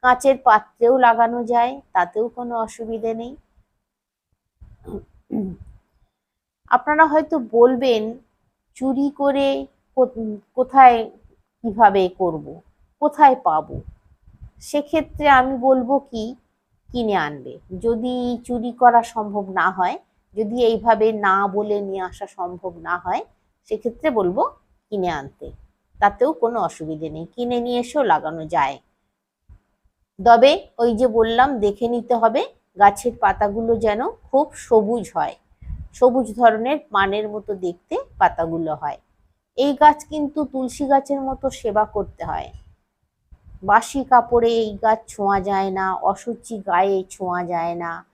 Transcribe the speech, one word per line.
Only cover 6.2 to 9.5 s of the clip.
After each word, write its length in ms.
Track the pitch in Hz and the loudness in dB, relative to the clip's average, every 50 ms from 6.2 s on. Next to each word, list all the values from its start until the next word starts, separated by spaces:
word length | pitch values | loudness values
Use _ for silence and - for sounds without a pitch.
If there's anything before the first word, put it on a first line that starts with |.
| _ _ _ _ _ _ _ _ _ _ | _ _ _ _ _ _ _ _ _ _
আপনারা 360 | - 254 - - 302 302 320 | -2 -2 0 -2 2 2 2
হয়তো 340 | 311 294 311 302 311 339 311 240 220 | 2 2 0 -2 0 -4 -6 -6 -2
বলবেন, 680 | - 233 240 254 262 240 262 262 233 220 214 220 233 262 _ _ _ _ _ _ _ _ _ _ _ | 4 4 4 4 4 2 0 0 0 0 -2 -6 -10 -12 _ _ _ _ _ _ _ _ _ _ _
"চুরি 340 | - 254 269 262 262 277 285 | -6 -4 -4 -2 0 -2 -2
করে 580 | 285 - 277 277 277 277 277 277 | -2 -2 -2 0 0 2 0 0